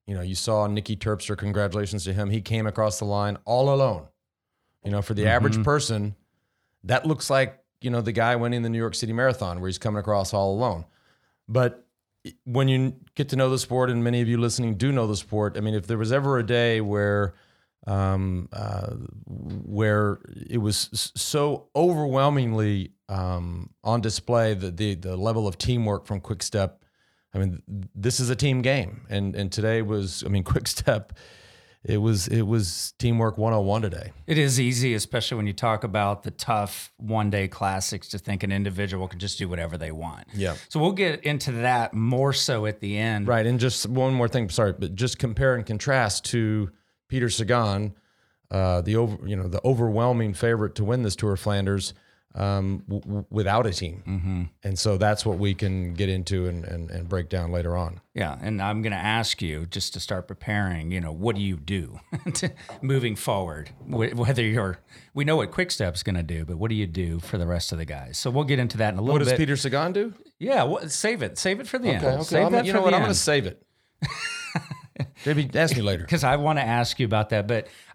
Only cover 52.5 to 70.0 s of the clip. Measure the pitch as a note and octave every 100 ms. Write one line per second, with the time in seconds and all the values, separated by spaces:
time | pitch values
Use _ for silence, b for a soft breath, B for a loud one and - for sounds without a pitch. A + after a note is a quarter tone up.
52.5 | G2 F#2+ G2 - G2+ - G2+ - G#2 G2
53.5 | G#2+ A#2 F2 F2 F2+ - F#2+ F2+ F#2 F2
54.5 | _ G2+ F#2+ A2+ G2 G#2 G#2 A2+ F2+ G2+
55.5 | F#2+ G2+ F#2+ F2+ E2+ G2 F#2 F2+ F#2+ F2+
56.5 | F2 E2 E2+ E2 F2 E2+ F#2 E2+ F#2 E2+
57.5 | F2 E2+ F2 E2+ F2 _ - E2+ C2+ G2+
58.5 | G#2+ G2 G#2+ A2 G2 G2 A2 A2 - E2+
59.5 | D2+ E2 G2 F2+ F#2 - F#2+ - F#2+ -
60.5 | G#2 F#2+ E2+ D#2+ F#2 E2 D#2+ G#2+ G2+ G2+
61.5 | F2 D#2 G2 C2+ - - D#3+ - - C3+
62.5 | - B B C3+ C3+ A#2+ G#2 - G2+ F2+
63.5 | D2+ D#2 - C3+ A#2+ A2 A#2+ A2+ B2 A2
64.5 | A2+ F#2+ F2+ B B B C#3 C#3+ D#3 G#2
65.5 | - F3+ - G2 E2+ - F2+ D#2+ D#2+ D#2+
66.5 | E2+ A2+ G#2+ G2 E2+ F2 E2 - G#2 E2+
67.5 | F2 - E2 D#2 C#2+ C2 - C3 B2+ D3
68.5 | C3+ A#2+ G#2+ G#2+ F#2 A2+ D3 C3 B2+ D3+
69.5 | C#3 C#3 C3+ E3 F#3